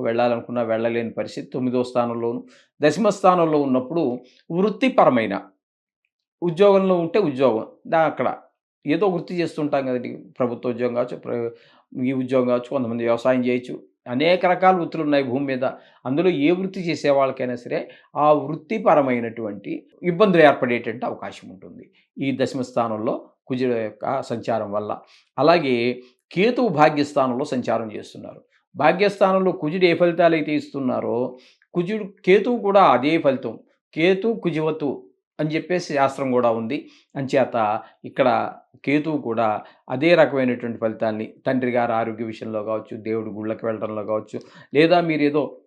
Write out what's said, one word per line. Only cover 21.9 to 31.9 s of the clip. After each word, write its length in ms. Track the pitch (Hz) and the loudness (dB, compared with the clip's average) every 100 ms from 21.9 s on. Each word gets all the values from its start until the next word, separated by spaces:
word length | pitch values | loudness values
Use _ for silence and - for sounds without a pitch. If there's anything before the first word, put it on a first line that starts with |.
| _ _ - | _ _ -8
ఈ 120 | 135 123 | -6 -2
దశమ 200 | 123 139 123 | -2 -4 -4
స్థానంలో 440 | 127 113 107 120 180 - _ - | -2 -2 -2 -4 -6 -10 _ -8
కుజుడు 300 | 127 127 117 107 | -2 0 -2 -4
యొక్క 340 | - - 135 - | -6 -6 -4 -6
సంచారం 400 | 117 107 113 101 104 | -8 -4 -4 -2 -4
వల్ల. 140 | 107 - - _ _ - | -6 -8 -12 _ _ 0
అలాగే 380 | 151 175 139 120 120 123 - _ _ 165 | 2 4 2 0 0 -4 -12 _ _ 0
కేతువు 340 | 220 240 240 147 | 0 2 0 4
భాగ్యస్థానంలో 640 | 156 147 143 143 131 120 147 127 | 4 4 -2 0 -2 -2 -4 -4
సంచారం 340 | 117 113 113 104 | -2 -4 -4 -12
చేస్తున్నారు. 440 | - - - - _ _ _ - | -14 -16 -18 -20 _ _ _ 0
భాగ్యస్థానంలో 760 | 147 180 202 196 190 190 190 - | 2 4 0 2 2 4 0 0
కుజుడు 240 | 151 185 180 | -4 2 2
ఏ 20 | 160 | 4
ఫలితాలు 360 | 175 165 170 160 | 2 4 4 4
అయితే 140 | 151 147 | 0 -2
ఇస్తున్నారో, 560 | - 139 127 113 110 117 127 - _ _ _ 175 | -4 -6 -2 -2 -2 -2 -4 -8 _ _ _ -4
కుజుడు, 300 | 170 | -4